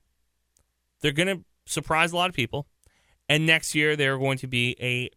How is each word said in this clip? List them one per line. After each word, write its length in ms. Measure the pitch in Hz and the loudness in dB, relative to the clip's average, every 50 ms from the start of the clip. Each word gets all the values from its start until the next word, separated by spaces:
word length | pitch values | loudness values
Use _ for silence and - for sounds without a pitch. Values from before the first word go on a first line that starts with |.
| _ _ _ _ _ _ _ _ _ _ _ _ _ _ _ _ _ _ _ _ | _ _ _ _ _ _ _ _ _ _ _ _ _ _ _ _ _ _ _ _
They're 120 | - 151 | -4 -2
gonna 280 | 143 151 180 190 196 170 - _ _ _ _ | 0 0 0 0 -2 -4 -8 _ _ _ _
surprise 460 | - - 156 139 - 160 156 170 170 | -8 -6 -6 -2 0 2 2 2 2
a 40 | 170 | 2
lot 140 | 175 180 180 | 0 -2 0
of 60 | 170 | 0
people. 320 | - 120 113 - 143 147 - _ _ _ _ _ _ _ _ _ _ _ | -2 -4 -2 -4 -6 -8 -8 _ _ _ _ _ _ _ _ _ _ _
And 180 | - 147 156 160 | 0 2 2 4
next 300 | 160 160 160 - - - | 4 4 2 2 -2 0
year, 200 | 151 151 151 151 | 2 2 2 2
they're 220 | 147 139 135 135 | 2 2 0 2
going 200 | 131 135 135 135 127 | 2 0 0 0 -2
to 80 | - | -4
be 280 | 131 123 120 120 123 - - | -4 0 0 0 0 -2 -4
a 300 | - 123 123 123 127 - - | -4 -4 -2 -4 -4 -8 -12